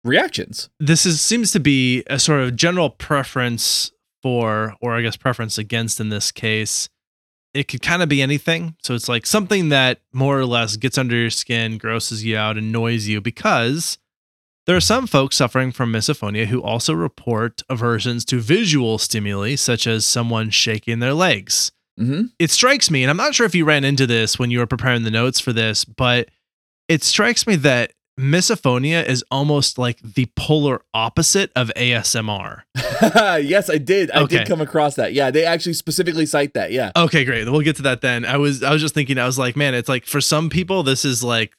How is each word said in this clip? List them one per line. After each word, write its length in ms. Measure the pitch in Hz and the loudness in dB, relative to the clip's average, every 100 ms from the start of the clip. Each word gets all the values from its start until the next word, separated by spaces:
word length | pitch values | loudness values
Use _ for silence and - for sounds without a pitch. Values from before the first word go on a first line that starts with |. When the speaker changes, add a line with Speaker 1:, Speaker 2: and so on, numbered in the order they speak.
Speaker 1:
reactions. 640 | 117 160 349 - - - - _ | 2 0 0 -4 -10 -12 -14 _
Speaker 2:
This 280 | 147 165 185 | 2 4 2
is, 160 | 156 | 0
seems 280 | - 233 220 | 0 0 0
to 80 | 180 | 2
be 440 | 143 135 127 127 - | 4 4 4 0 -2
a 100 | 135 | -2
sort 240 | - 147 | 2 2
of 140 | 127 123 | 0 0
general 340 | 170 180 151 | 0 2 -2
preference 1000 | - - 143 131 - 123 117 - - - _ _ _ | -4 -2 -2 -2 -2 -2 -2 -2 -2 -4 _ _ _
for, 520 | 131 120 113 107 110 107 | -2 0 0 0 -4 -4
or 120 | 120 | -4
I 60 | 117 | -2
guess 160 | 113 - | -2 -2
preference 400 | 135 120 110 - | -2 -2 -4 -6
against 420 | 107 117 113 - | -4 -4 -4 -4
in 120 | 107 | -4
this 200 | 104 - | -2 -4
case. 600 | - 117 110 107 - - _ _ _ _ _ _ | -2 -2 0 -2 -4 -6 _ _ _ _ _ _
It 140 | 135 139 | -6 -6
could 120 | 131 | -6
kinda 260 | - 185 165 | -2 0 2
be 140 | 139 | 2
anything. 560 | 135 143 - 165 165 - | 2 0 -2 -4 -6 -10
So 120 | - | -6
it's, 140 | 120 - | -4 -2
like, 160 | 117 | -4
something 460 | - 214 185 202 165 | 0 0 2 0 2
that 320 | 139 127 - _ | 4 2 0 _
more 260 | 127 135 139 | -2 0 2
or 60 | |
less 320 | 131 120 113 107 | 0 0 -2 -2
gets 220 | 127 - | -2 -2
under 180 | 127 120 | 0 0
your 140 | 117 | 0
skin, 480 | - - 117 113 110 | -2 -2 -2 -2 -4
grosses 440 | 113 113 - 110 | -4 -4 -4 -6
you 140 | 113 107 | -2 -2
out, 220 | 107 107 | -2 -2
annoys 500 | 110 117 117 117 104 | -4 -2 0 -2 -2
you, 140 | 107 | -4
because 760 | 113 - 214 151 117 151 165 - _ _ _ _ _ _ - | -4 -4 0 2 2 -2 -4 -8 _ _ _ _ _ _ 0
there 100 | 180 | 2
are 40 | |
some 260 | - 233 254 | 4 2 2
folks 300 | 147 135 - | 2 2 0
suffering 360 | 127 127 131 | 0 0 -2
from 180 | - 120 | -2 -2
misophonia 540 | 113 107 147 104 104 107 | 0 -2 -2 -4 -2 -2
who 140 | 123 | -2
also 300 | 104 113 135 | -2 -2 0
report 680 | 160 165 - - 110 117 - - | -2 -2 -6 -4 -2 -2 -6 -8
aversions 560 | 123 120 113 123 120 - | -2 0 0 -2 -4 -2
to 140 | 123 | -2
visual 580 | 110 190 208 151 117 110 | 2 2 4 2 2 0
stimuli, 560 | - 113 101 98 104 | -2 -2 -2 -2 -2
such 320 | 139 - 117 117 | -2 0 0 0
as 180 | 113 | 0
someone 460 | - 123 117 113 110 | 0 0 0 -2 0
shaking 480 | - - 107 - 117 | 0 0 -2 -2 -2
their 160 | 120 | 0
legs. 580 | 151 180 104 95 - - _ _ - | 2 2 0 0 -2 -2 _ _ -4
Speaker 1:
Mm-hmm. 260 | 120 147 240 _ | -2 -2 -4 _
Speaker 2:
It 120 | 165 | 0
strikes 400 | - 247 277 - | 4 4 4 2
me, 120 | 139 | 2
and 80 | 127 | 2
I'm 60 | 170 | 2
not 180 | 294 | 0
sure 120 | - 226 | 2 2
if 80 | |
you 100 | 175 | 2
ran 200 | 156 147 | 4 2
into 220 | 139 139 131 | 2 2 2
this 320 | 117 110 - | 2 0 -2
when 120 | 123 | 0
you 80 | 120 | 0
were 80 | 120 | -2
preparing 380 | 120 131 120 | 0 0 0
the 60 | 113 | 0
notes 300 | 113 123 127 | 0 0 0
for 140 | - | -2
this, 320 | 113 110 107 - | -2 0 -2 -6
but 420 | - 127 123 - _ _ _ _ _ - | -2 0 0 -2 _ _ _ _ _ -2
it 140 | 160 | 0
strikes 440 | - - 214 233 - | 0 2 2 0 0
me 100 | 185 | 2
that 380 | 139 123 117 _ _ - | 4 2 0 _ _ -4
misophonia 840 | 135 170 185 214 - 123 139 165 | 2 2 2 0 2 2 0 0
is 220 | - 123 - | 0 -4 -2
almost 480 | 135 147 147 135 - | -2 2 2 0 0
like 200 | 123 120 | -4 -4
the 240 | 117 117 120 - | -6 -2 -2 -4
polar 460 | - 151 143 127 _ | 0 2 2 -2 _
opposite 580 | 113 117 - 160 196 196 - | -4 -2 0 2 2 0 -2
of 160 | 113 | -2
A 200 | - 123 | 0 2
S 200 | 120 - | 2 0
M 140 | 120 110 | -2 -4
R. 380 | 101 101 - _ | -6 -8 -14 _
Speaker 1:
<laughs> 60 | 131 605 - | -8 -6 0
Yes, 680 | 214 233 208 165 143 190 185 | 4 4 4 2 2 0 2
I 80 | 156 | -2
did. 320 | 139 196 165 | 2 2 2
I 100 | 143 | 2
Speaker 2:
Okay. 140 | 143 123 | 2 2
Speaker 1:
did 80 | 107 | 0
come 140 | 165 | -2
across 360 | 151 160 147 139 | 0 0 0 0
that. 180 | 104 | -2
Yeah, 160 | 127 135 | 2 2
they 160 | 143 165 | 2 2
actually 260 | 170 170 | 0 -2
specifically 540 | 160 - 170 175 160 151 | -4 -4 -2 0 0 0
cite 260 | 151 143 | 0 0
that. 180 | 120 90 | -2 -2
Yeah. 220 | 120 110 | -2 0
Speaker 2:
Okay, 300 | 165 165 156 | 2 4 2
great. 260 | 131 117 113 | 2 -2 0
We'll 120 | 147 | 0
get 140 | 151 151 | 0 0
to 60 | |
that 200 | 135 123 | -2 0
then. 240 | 131 120 117 | 0 -2 -2
I 100 | 143 | 0
was, 260 | 143 135 | 0 0
I 80 | 131 | 0
was 100 | 156 | 0
just 100 | 160 | 0
thinking, 240 | 156 131 131 | -2 -2 0
I 80 | |
was 140 | 123 127 | 0 0
like, 180 | 123 127 | -2 0
"Man, 160 | 143 | 0
it's 160 | 123 113 | 0 -2
like 160 | 127 | -4
for 160 | - 147 | -2 -2
some 300 | 127 156 160 | 0 0 0
people, 320 | 160 180 190 | -2 -2 0
this 240 | 135 131 143 | 0 0 0
is 180 | 120 | -2
like 300 | 123 117 107 | 0 0 -2